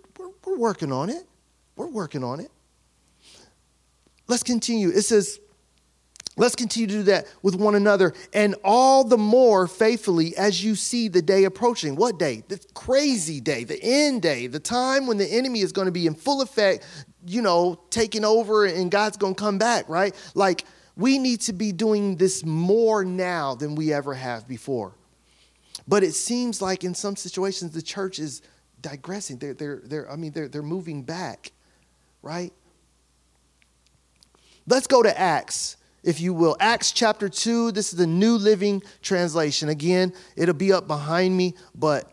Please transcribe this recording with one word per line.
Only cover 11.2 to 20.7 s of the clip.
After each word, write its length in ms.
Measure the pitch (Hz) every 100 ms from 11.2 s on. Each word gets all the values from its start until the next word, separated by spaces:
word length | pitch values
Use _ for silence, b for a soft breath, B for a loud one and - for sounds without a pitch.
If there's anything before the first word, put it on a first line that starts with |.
day 240 | 156 196 190
approaching." 500 | 185 240 233 156 139
What 240 | 233 180
day? 240 | 160 110 -
The 160 | 196 -
crazy 640 | - - 262 294 247 156 147
day, 240 | 123 131
the 180 | 120 156
end 400 | 208 269 294 254
day, 260 | 170 131 127
the 120 | 139
time 480 | - 240 254 269 262
when 100 | 214
the 80 | 185
enemy 360 | 220 262 233
is 100 | 185
gonna 180 | 202 190
be 160 | 175 165
in 100 | 151
full 260 | - 277
effect, 440 | 254 - 202 185 B B B _ 175
you 160 | 208
know, 380 | 220 170 180 165 _
taking 360 | 233 220 220 214
over, 400 | 220 208 214 202
and 260 | 170 180
God's 260 | 202 214 -
gonna 180 | 196 185
come 220 | 208 196
back, 300 | 220 226 -
right? 240 | 160 196 B B -
Like, 300 | 196 180 b